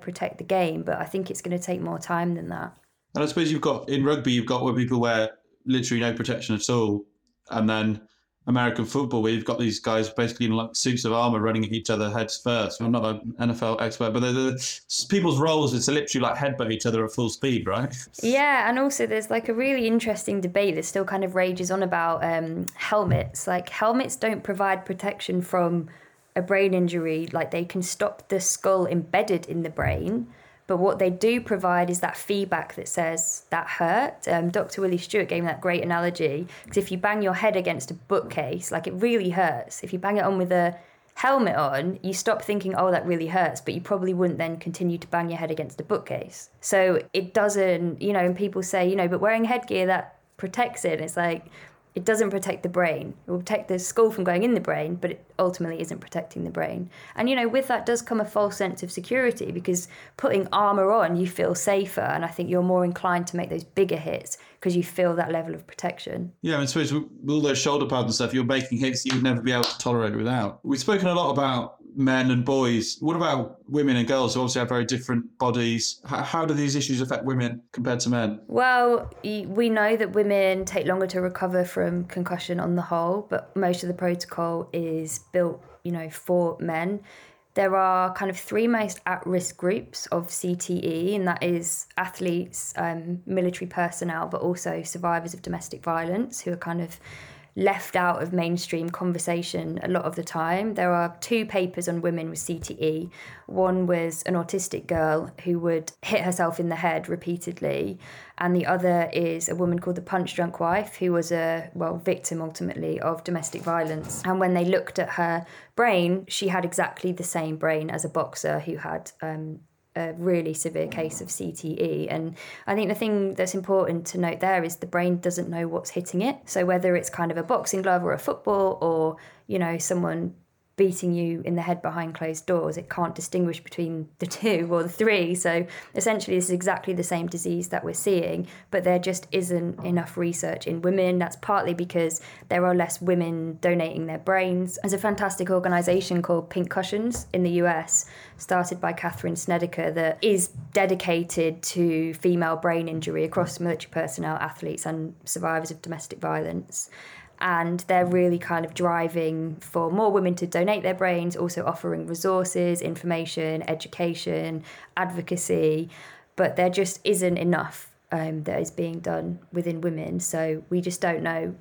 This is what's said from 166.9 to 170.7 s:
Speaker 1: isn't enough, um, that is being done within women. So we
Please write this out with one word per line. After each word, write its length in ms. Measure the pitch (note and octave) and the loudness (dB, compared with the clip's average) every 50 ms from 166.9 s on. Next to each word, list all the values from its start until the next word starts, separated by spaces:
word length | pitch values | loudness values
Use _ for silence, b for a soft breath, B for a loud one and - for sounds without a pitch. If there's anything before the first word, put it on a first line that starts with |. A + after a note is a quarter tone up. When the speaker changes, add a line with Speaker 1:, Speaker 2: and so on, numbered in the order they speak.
| - - - | -2 -2 0
Speaker 1:
isn't 340 | - G#3 F3+ F#3 F3+ F3 F3 | 2 2 4 4 2 2 2
enough, 540 | E3+ F3 E3+ D#3 C#3+ D#3 - - - - - _ _ _ - | 4 4 2 2 0 -2 -8 -14 -18 -20 -20 _ _ _ -4
um, 300 | E3 D#3+ D#3+ D#3 D#3 D3+ | -4 -2 -4 -4 -4 -4
that 180 | - D#3+ E3+ | -2 -2 -2
is 100 | E3 D#3+ | -2 -2
being 280 | - - F3 E3 E3 E3+ | -4 -4 -4 -4 -4 -4
done 400 | E3+ F3 E3 E3 E3 F3 F3 F3 - - | -4 -4 -4 -2 -2 -4 -6 -8 -10 -6
within 300 | - F3 E3+ F3 E3 D#3+ | -4 -4 -2 -2 -2 -2
women. 400 | E3 F3 E3 D#3 D#3 D#3+ F3 F3+ | -2 -2 -2 -4 -4 -4 -4 -4
So 420 | F3+ - - D#3+ D#3+ D#3+ D#3 D#3 - | -2 -2 -2 0 0 0 -2 -2 -4
we 100 | - | -2